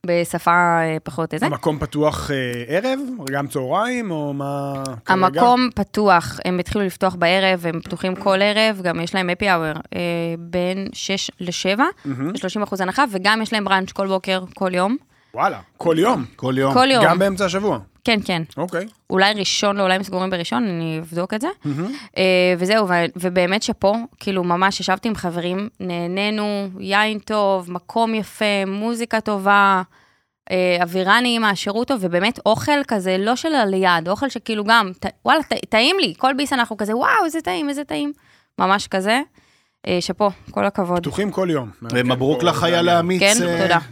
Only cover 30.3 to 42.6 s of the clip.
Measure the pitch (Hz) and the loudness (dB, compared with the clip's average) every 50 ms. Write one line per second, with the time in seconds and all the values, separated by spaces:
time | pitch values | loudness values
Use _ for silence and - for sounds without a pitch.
30.3 | _ _ _ - 190 185 180 180 175 175 180 170 175 185 185 190 208 233 247 247 | _ _ _ -4 0 0 2 2 2 2 0 0 0 -2 2 4 4 4 4 2
31.3 | 233 226 226 214 202 170 - 208 196 220 247 - 277 226 185 175 170 175 185 220 | 0 2 2 2 0 0 -2 -4 -2 -2 0 0 -2 0 0 0 0 2 2 0
32.3 | 247 - - 208 220 226 - - 294 285 277 - 233 202 180 185 185 190 196 220 | -2 0 2 2 2 2 2 0 2 2 2 0 -2 -2 0 0 0 0 0 0
33.3 | 247 247 - 320 311 277 226 196 190 190 190 180 175 170 160 175 196 - 285 269 | -2 -2 -2 0 2 2 2 2 2 2 4 4 4 2 2 -2 -2 -2 -2 -4
34.3 | - 233 _ - 226 208 208 202 226 233 214 185 180 _ - 196 - _ _ - | -4 -8 _ -6 -4 -4 2 4 4 4 4 2 -4 _ -8 -8 -8 _ _ 2
35.3 | 262 320 - - 226 208 - - - 220 233 285 370 392 370 202 156 - - 262 | 2 2 2 -2 -4 -4 -4 0 2 4 4 4 2 2 0 -2 -2 0 0 0
36.3 | 277 262 285 262 277 247 247 - 226 196 214 202 220 240 277 - - 440 381 330 | 2 0 -2 -2 0 0 0 -2 -2 -6 -4 -2 0 0 2 2 2 2 2 0
37.3 | 294 330 311 349 359 349 302 285 285 277 294 - 311 302 294 294 294 _ _ _ | -2 -4 -4 -2 -4 -2 -2 -4 -4 -6 -6 -6 -4 -4 -4 -4 -6 _ _ _
38.3 | _ _ _ _ _ - 180 185 196 208 - - - 190 185 208 226 254 294 _ | _ _ _ _ _ -2 2 2 2 0 0 -2 -4 -2 0 2 0 0 0 _
39.3 | _ _ _ _ _ _ _ _ _ _ _ - 180 180 170 - 180 - 208 202 | _ _ _ _ _ _ _ _ _ _ _ -2 -2 -2 0 -4 -2 0 0 0
40.3 | 185 - - - - 202 202 202 196 - 190 170 180 175 170 151 131 - 202 202 | 0 -4 -18 -8 -4 -2 -2 0 0 0 -2 0 0 -2 -2 -2 -4 -2 -4 -2
41.3 | - - 190 180 160 143 123 107 98 _ 120 117 120 123 123 123 127 123 131 135 | 0 -2 0 0 0 -2 -2 -6 -12 _ -8 -2 0 2 2 2 2 2 2 0
42.3 | 156 - 170 175 156 139 | 0 2 2 2 2 2